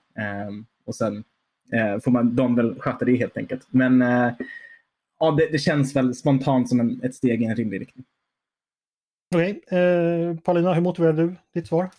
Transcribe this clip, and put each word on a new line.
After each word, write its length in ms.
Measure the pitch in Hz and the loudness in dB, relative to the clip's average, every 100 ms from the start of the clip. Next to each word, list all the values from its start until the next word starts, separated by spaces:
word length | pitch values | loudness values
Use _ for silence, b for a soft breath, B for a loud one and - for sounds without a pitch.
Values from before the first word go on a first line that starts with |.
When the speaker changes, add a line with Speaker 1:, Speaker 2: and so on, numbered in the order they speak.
| _ 110 | _ -10
Speaker 1:
Ehm, 460 | 104 101 104 104 113 _ - | -8 -8 -10 -12 -18 _ -14
och 100 | - | -6
sen, 280 | 110 104 - _ _ _ _ | -4 -6 -12 _ _ _ _
eh, 260 | 117 110 101 | -2 -2 -2
får 120 | 127 | 0
man, 240 | 123 117 120 | 2 2 2
de 200 | 127 120 | 2 2
väl 240 | 117 - | 0 -2
sköta 260 | 143 - 120 | -6 -2 0
det 100 | 123 | 2
helt 220 | 117 110 | 0 -6
enkelt. 300 | - - - | -8 -10 -2
Men, 320 | 127 131 127 | 0 4 4
eh, 300 | 123 123 120 117 B B B B B _ _ - | 4 2 0 -2 B B B B B _ _ -2
ja, 120 | 160 | 0
det, 160 | 147 156 | 2 2
det 80 | 156 | 0
känns 360 | 175 147 139 139 | 0 2 0 0
väl 200 | 127 123 | 0 0
spontant 540 | 147 135 143 131 120 | 0 2 2 0 2
som 100 | 123 | 0
en, 220 | 117 - | 0 -2
ett 120 | 127 - | -6 -2
steg 260 | 127 113 | 0 0
i 40 | 113 | -2
en 100 | 113 | -2
rimlig 260 | 107 98 | -4 -6
riktning. 240 | - - - _ _ _ _ _ _ _ _ _ _ _ _ 170 | -10 -16 -20 _ _ _ _ _ _ _ _ _ _ _ _ 0
Speaker 2:
Okej, 260 | 180 208 - 180 | 0 -4 -4 0
eh, 560 | 180 175 170 170 170 165 | 2 4 2 0 -2 -2
Paulina, 300 | - 175 180 | 0 2 2
hur 80 | 165 | 2
motiverar 320 | 175 175 165 | 0 2 2
du 220 | 156 170 180 _ | 2 0 -2 _
ditt 140 | 175 165 | -10 -4
svar? 220 | 165 185 | -2 -2